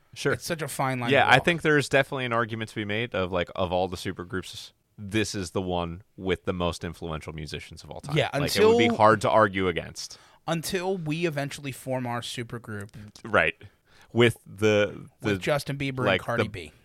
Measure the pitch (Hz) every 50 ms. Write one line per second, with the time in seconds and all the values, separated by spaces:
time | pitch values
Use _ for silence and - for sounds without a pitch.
0 | _ _ - - - 143 127 - - - 175 147 156 135 - - 139 131 131 123
1 | 120 120 139 131 117 - 123 135 - 180 170 156 - 160 151 147 127 - - 135
2 | 135 - 143 135 127 123 117 113 117 107 117 113 110 107 - 113 107 101 104 107
3 | 120 120 - 92 92 87 92 87 87 - - - 95 85 90 90 92 90 90 -
4 | - 104 87 - 90 90 - 92 - - - - - - _ _ _ _ _ -
5 | 104 98 95 110 104 - - 104 92 87 - 107 92 90 90 87 85 85 85 92
6 | - _ _ - 92 92 90 - _ - 92 90 87 85 82 - - 85 82 -
7 | 82 85 80 78 - - 80 78 78 71 - 71 - - 82 82 - 78 - -
8 | - 143 143 156 117 - - 139 - - - 196 208 220 233 240 240 240 226 -
9 | 107 107 110 104 - 123 - 110 110 104 92 95 95 92 82 80 78 78 80 -
10 | - - - - _ _ _ _ _ - 165 165 151 - 202 185 175 190 196 185
11 | 165 147 151 165 175 170 147 143 139 139 - - 143 139 127 - - 135 127 127
12 | 127 120 120 120 113 - - - 120 113 123 117 - - 107 104 101 104 - -
13 | 104 104 _ - - 117 104 95 82 80 - _ - - _ _ _ _ _ _
14 | - _ - 113 120 117 - - _ - 107 98 107 107 107 104 104 95 - -
15 | 95 - _ _ - 110 101 95 92 160 147 143 - - 139 139 139 139 131 127
16 | 127 110 95 92 - - 120 113 107 92 104 95 82 73 - _ _